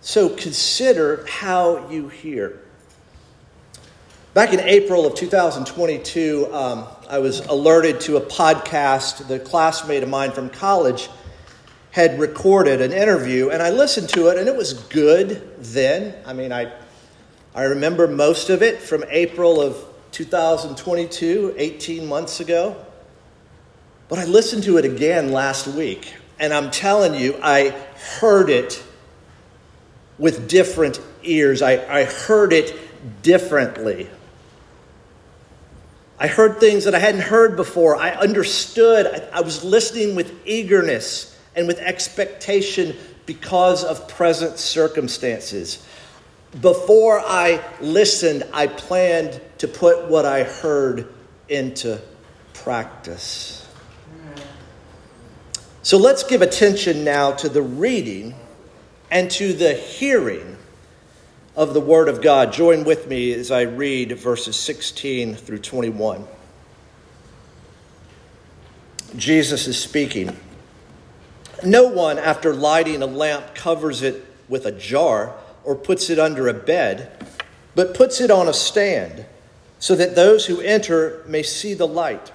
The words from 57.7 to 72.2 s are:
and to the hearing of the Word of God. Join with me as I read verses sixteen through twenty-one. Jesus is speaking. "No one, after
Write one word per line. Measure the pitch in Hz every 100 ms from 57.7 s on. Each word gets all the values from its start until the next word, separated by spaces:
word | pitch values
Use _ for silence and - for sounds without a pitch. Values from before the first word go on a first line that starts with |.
| 127 208 247 123 95 110 127 - - - - - _ _
and | 175 185
to | - 202
the | 165 165
hearing | 131 - - 277 254 127 87 87 92 - - _ _ _ _ _ _ _ -
of | 151 147
the |
Word | 139 160 156
of | 127
God. | 156 139 123
Join | - 170 160
with | 151 160 -
me | 131 123
as | 120 123
I | 127
read | 120 120 143 131 120 101
verses | 123 120 110 107
sixteen | - 151 - - 139 127 117 110
through | - 107
twenty-one. | - 131 117 107 107 92 104 - - - - _ - _ _ - - - - - - - _ _ - - - - _ - - - - - - 123
Jesus | 110 160 139 139 131
is | 120
speaking. | - 151 139 110 92 - - - - _ _ - - - - - - -
"No | 185 226 254
one, | 196 160
after | 147